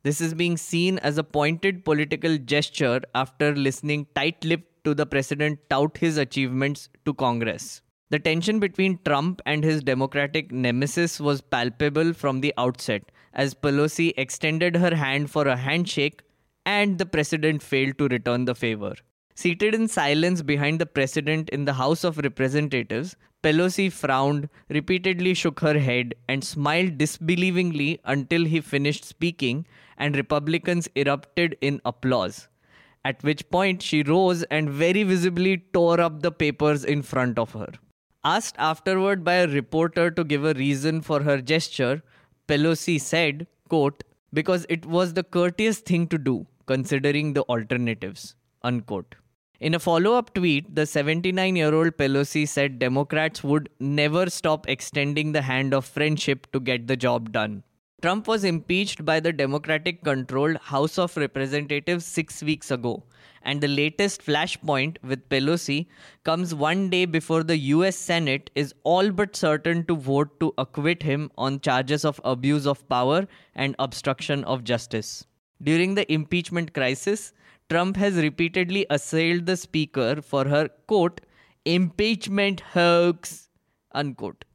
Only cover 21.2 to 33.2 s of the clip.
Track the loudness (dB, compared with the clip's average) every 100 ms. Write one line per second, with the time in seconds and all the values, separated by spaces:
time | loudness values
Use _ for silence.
21.2 | -2 -2 -2 -2 -2 0 0 2 0 -2
22.2 | -4 0 0 2 0 -2 -2 -4 -6 -12
23.2 | _ _ 2 4 2 2 -2 -2 0 2
24.2 | 2 0 -4 -14 _ -4 0 0 0 0
25.2 | 0 2 0 0 2 4 2 0 -2 -6
26.2 | -4 -4 -4 -2 0 2 0 0 -2 -2
27.2 | -2 2 2 2 0 0 -2 -2 -2 -2
28.2 | 0 0 2 0 0 0 0 -2 -10 -4
29.2 | -4 0 -2 -2 -6 -18 -20 -4 -2 -2
30.2 | 0 -2 0 -2 0 -2 -2 -2 0 0
31.2 | -2 0 0 0 -2 -2 -6 -2 0 0
32.2 | 0 -6 -20 _ _ -20 _ _ -6 -2